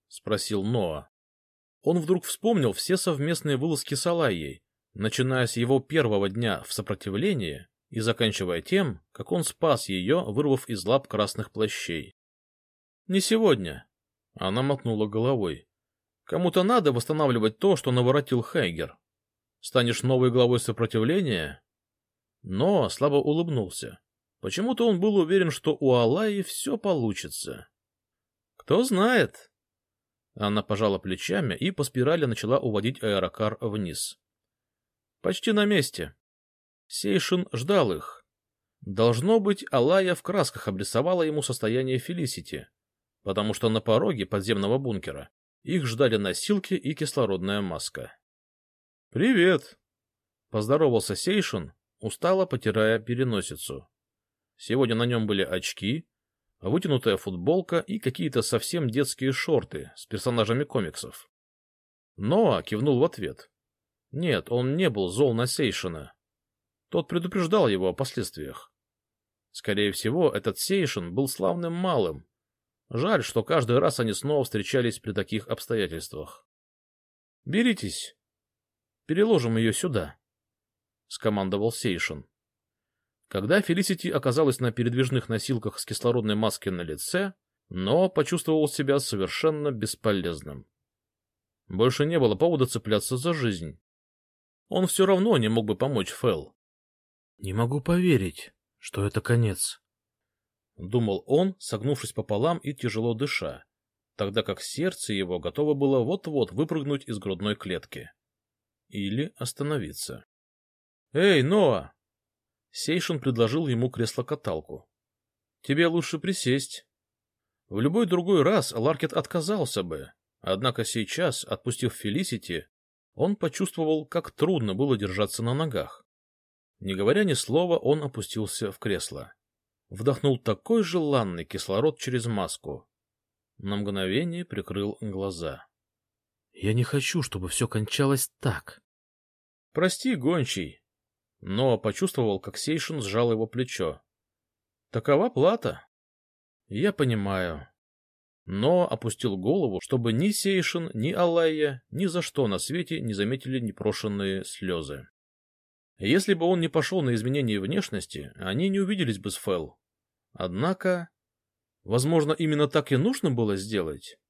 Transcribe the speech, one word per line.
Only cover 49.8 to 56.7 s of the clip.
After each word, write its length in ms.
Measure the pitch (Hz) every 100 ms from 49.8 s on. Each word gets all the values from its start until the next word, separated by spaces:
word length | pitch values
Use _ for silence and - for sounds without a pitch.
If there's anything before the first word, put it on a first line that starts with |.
| _ _ _ _ _ _ _
поздоровался 640 | 110 107 151 147 113 -
Сейшин, 600 | 95 - 208 - 90 76 - _ -
устало 460 | 110 - 175 190 185
потирая 520 | 127 110 107 107 113
переносицу. 880 | 107 120 127 104 - 76 - 67 - _ _ _ _ _ _ _
Сегодня 380 | - 123 123
на 100 | 113
нем 220 | 120 117 107
были 160 | 98
очки, 640 | 92 90 - - 98 156 - _ _ _ _ _
вытянутая 580 | 95